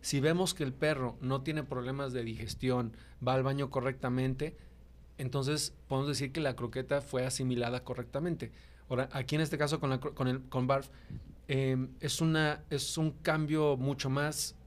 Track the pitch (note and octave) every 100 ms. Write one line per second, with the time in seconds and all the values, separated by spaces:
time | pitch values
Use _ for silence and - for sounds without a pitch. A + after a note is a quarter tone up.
0 | - C#3+ C#3+ E3+ F#3 - C#3+ C3 D3+ D3
1 | B2+ - B2+ C3+ C3+ D#3 D3 B2+ B2 C3+
2 | C#3 B2+ A2+ A2 A2 - B2+ B2+ A#2 A2+
3 | - - B2 C3 C3 C#3 C#3 C3+ B2+ C3
4 | C3 B2 C3 C3 D3+ - - - - -
5 | - - B2+ C#3 C3+ D3+ D3 - - C3+
6 | C#3+ C3+ C#3 D3 D3 B2+ A#2+ B2 B2+ C#3+
7 | C#3 C3 B2+ - C3 B2 A#2+ B2+ - B2+
8 | A#2+ C#3 F3 E3 A#2 - - - - B2+
9 | C3 C#3 C3 D3+ D#3 D3 D3 D#3 C#3+ C3
10 | D3 - B2+ B2+ C3 C3 B2+ C#3 C3+ -
11 | - - - - - C3+ C3+ C3 B2+ -
12 | C#3+ - D#3+ D#3 D3+ D3+ - D3 - -
13 | D#3 - - D#3 D3+ D#3 D3+ C#3 C3 C#3+
14 | C3+ C3+ D3 D3+ - -